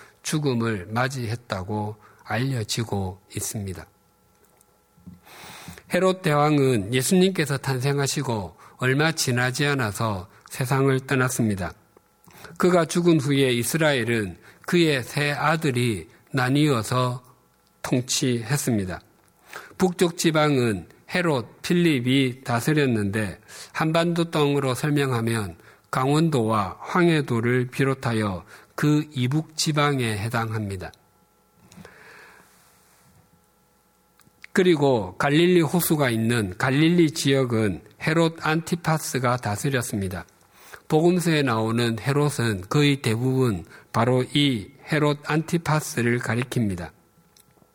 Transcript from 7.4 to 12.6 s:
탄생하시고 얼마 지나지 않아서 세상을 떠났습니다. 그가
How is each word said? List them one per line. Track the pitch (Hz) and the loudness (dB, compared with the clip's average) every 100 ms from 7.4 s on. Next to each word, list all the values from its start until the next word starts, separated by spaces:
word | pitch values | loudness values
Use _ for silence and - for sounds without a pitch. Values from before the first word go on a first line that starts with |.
| 143 139 | -2 -2
탄생하시고 | - 131 135 143 139 - 131 113 87 - - - | -4 -2 0 0 -2 -2 -4 -4 -6 -12 -20 -4
얼마 | 127 135 160 | 0 2 2
지나지 | 160 - 120 127 127 | 0 -2 0 0 0
않아서 | 147 139 110 101 113 98 90 - - | 0 0 -2 -2 -4 -4 -8 -18 -12
세상을 | - 127 135 135 131 131 | -8 -2 2 2 0 0
떠났습니다. | 135 127 - 113 98 85 - _ _ _ _ _ - - | 0 0 0 -2 -2 -6 -10 _ _ _ _ _ -20 -14
그가 | - | -2